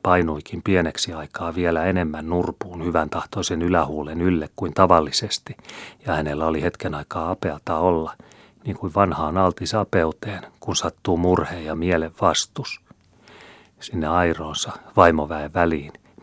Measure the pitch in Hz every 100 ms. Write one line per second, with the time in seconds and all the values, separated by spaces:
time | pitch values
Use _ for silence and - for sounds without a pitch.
0 | 92 90 85 76 - 85 - 95 82 -
1 | - 80 76 - 85 82 87 82 87 92
2 | 82 78 80 87 85 - 92 87 85 82
3 | 78 82 - - 87 85 85 90 69 76
4 | 73 80 92 85 76 - 90 76 92 85
5 | 73 - 107 - - - - - - -
6 | - 78 76 73 80 78 80 - 90 76
7 | 71 85 82 92 87 73 - 80 90 85
8 | 78 - - - - _ - - 95 101
9 | 98 78 78 85 92 - 92 110 98 95
10 | 80 - - - - - - - 82 -
11 | - 85 90 90 78 87 78 78 87 85
12 | 82 - 92 78 - - 135 - _ _
13 | _ _ - - - - _ _ - 90
14 | 78 87 87 82 78 76 - - - -
15 | 87 80 73 78 73 87 85 80 73 -
16 | _ -